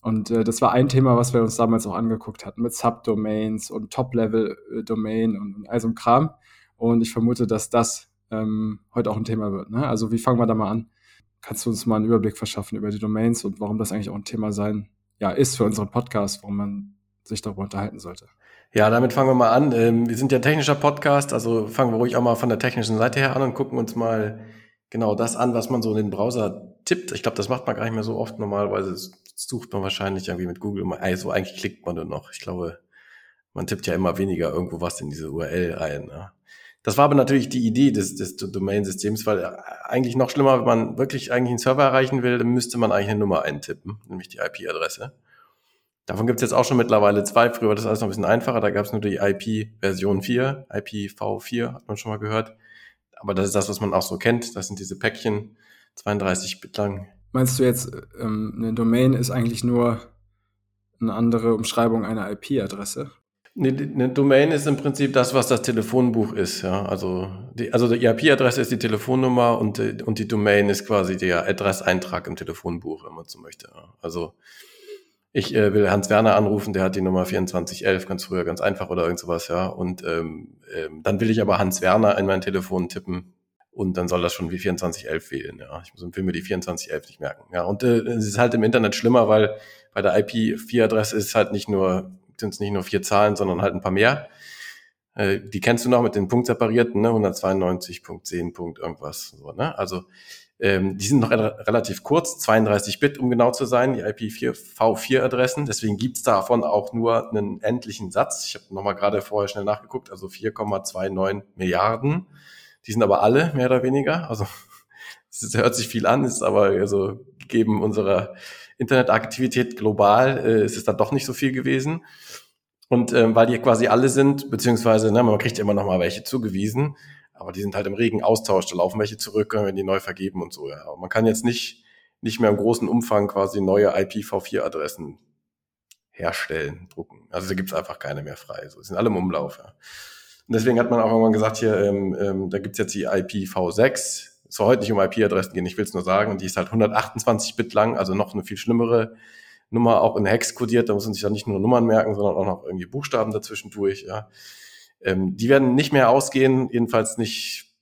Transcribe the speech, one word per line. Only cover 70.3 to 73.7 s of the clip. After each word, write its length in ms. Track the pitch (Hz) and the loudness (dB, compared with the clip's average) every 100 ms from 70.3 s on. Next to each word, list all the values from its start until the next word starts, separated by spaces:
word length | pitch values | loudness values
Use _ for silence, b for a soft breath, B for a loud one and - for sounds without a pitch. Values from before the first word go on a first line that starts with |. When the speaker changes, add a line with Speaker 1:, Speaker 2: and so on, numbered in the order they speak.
| 110 104 104 101 | 2 4 6 4
Speaker 2:
ist 160 | 98 | 0
quasi 320 | - 107 92 92 | 0 0 0 -2
der 300 | 92 87 95 | 0 0 0
Adresseintrag 800 | 95 98 92 - 92 - 90 - | 0 0 0 0 0 -2 -8 -8
im 80 | |
Telefonbuch, 720 | 80 - - 87 85 82 78 80 | -10 -10 -8 -8 -8 -8 -12 -14
wenn 80 | |
man 100 | 80 | -18
so 140 | 85 - | -20 -20
möchte, 320 | 82 - - | -20 -20 -20